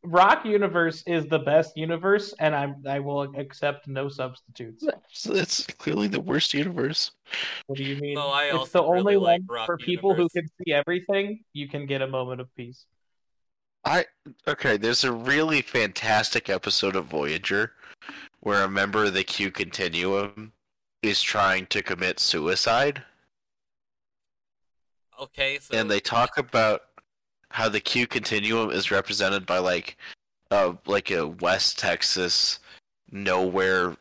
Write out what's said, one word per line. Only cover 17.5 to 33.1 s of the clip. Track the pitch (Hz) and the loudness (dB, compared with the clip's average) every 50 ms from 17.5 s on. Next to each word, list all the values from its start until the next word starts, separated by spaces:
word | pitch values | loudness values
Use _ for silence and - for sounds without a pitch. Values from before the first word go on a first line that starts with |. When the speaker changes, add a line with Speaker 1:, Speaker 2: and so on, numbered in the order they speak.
| 95 101 110 113 _ _ - - - _ - - - - - - _ _ | 0 0 -2 -2 _ _ -20 -20 -20 _ -18 -18 -16 -16 -18 -20 _ _
Speaker 2:
where | - 107 101 101 98 | -4 0 2 2 2
a | 95 | 2
member | 98 98 98 101 101 107 104 | 2 0 0 2 2 2 2
of | 101 92 | 2 2
the | 98 95 | 0 -2
Q | - - - 101 95 | -2 -2 -2 -2 -4
Continuum | - - 101 85 - - 98 87 82 85 87 95 98 98 101 101 101 104 107 110 _ _ _ _ _ _ _ _ _ _ - | -2 -4 -6 -6 -4 -4 -4 -2 -2 -2 0 0 0 0 -2 -2 -8 -14 -18 -18 _ _ _ _ _ _ _ _ _ _ -2
is | 107 101 - - | 0 0 2 0
trying | - - 107 98 98 95 92 92 | 0 2 2 4 4 2 2 -2
to | - - 104 98 | -4 -4 -4 -2
commit | - 95 87 92 90 - - | -4 -4 -2 -2 -4 -2 0
suicide. | - - - 85 76 85 95 - - 117 113 120 139 147 143 139 - - _ _ _ _ _ _ _ _ _ _ _ _ _ _ _ _ _ _ _ _ _ _ _ _ _ _ _ _ _ _ _ _ _ _ _ _ _ _ _ _ _ - | 0 0 0 0 0 0 0 0 2 2 2 2 2 0 -2 -4 -12 -18 _ _ _ _ _ _ _ _ _ _ _ _ _ _ _ _ _ _ _ _ _ _ _ _ _ _ _ _ _ _ _ _ _ _ _ _ _ _ _ _ _ -16
Speaker 3:
Okay, | 139 - _ - 139 135 143 143 | -16 -14 _ -4 -2 -2 -2 -6
so | - - 123 113 | -6 -2 0 0
Speaker 2:
And | 110 104 | 2 2
they | 104 101 | 0 0
talk | - - 120 117 123 123 - - | 0 0 2 2 2 2 0 -4
about | 135 - - 120 113 110 107 - - _ _ - _ _ _ _ _ _ _ _ _ _ | -4 0 2 4 4 4 4 2 -2 _ _ -20 _ _ _ _ _ _ _ _ _ _
how | - - 113 110 | -4 -2 0 0
the | 101 107 | 0 -2
Q | - - - 127 123 | -2 -2 0 0 0
Continuum | - - 123 - - 113 104 101 107 113 117 113 107 | 0 -2 -4 -2 0 -2 0 0 2 2 2 0 0
is | 64 98 98 - | -2 -2 -2 2
represented | 104 98 98 - 101 - 101 95 98 98 92 | 2 0 0 0 -2 0 0 0 0 -2 -2
by, | - 92 92 | 0 0 2
like, | 90 90 90 85 - - - _ - - - _ _ _ _ _ _ _ | 2 2 0 0 -2 -8 -16 _ -18 -20 -20 _ _ _ _ _ _ _
a, | 104 101 95 90 90 - _ | 4 4 4 4 2 -2 _
like, | - 101 101 - - | 0 0 0 0 0
a | 98 85 80 76 | 0 0 0 -2
West | 85 90 87 87 92 98 - - - - | -4 -2 0 0 2 2 2 0 0 0
Texas | - 98 85 85 - - - 92 90 87 - - - - - - _ - - - _ _ _ _ _ - | 0 -2 0 0 0 -2 0 0 0 0 2 2 2 0 -2 -4 _ -20 -20 -20 _ _ _ _ _ -16